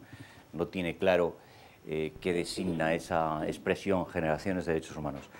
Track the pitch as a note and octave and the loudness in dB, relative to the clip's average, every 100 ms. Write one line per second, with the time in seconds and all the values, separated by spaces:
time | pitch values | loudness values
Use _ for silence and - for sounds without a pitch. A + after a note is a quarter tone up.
0 | - - - - - D#2 E2+ F#2+ E2+ D#2+ | -12 -18 -18 -20 -12 -4 -2 -2 -4 2
1 | F#2+ F2+ E2+ - - - - - - D#2 | 6 6 4 0 -14 -20 -20 -18 -6 -2
2 | D#2 - F2+ F2 E2+ - F#2 E2 D#2+ E2 | -2 -2 0 0 0 -2 -2 0 2 0
3 | - E2+ D#2+ D#2 F2 - G2 F#2 G2 F#2 | 0 0 2 0 -2 -2 0 0 2 0
4 | E2 F2+ D#2+ D2+ G2+ F2+ D#2+ D#2+ - D#2 | 0 0 2 2 0 -2 0 0 -2 -6
5 | D2+ C#2 - - | -6 -6 -12 -18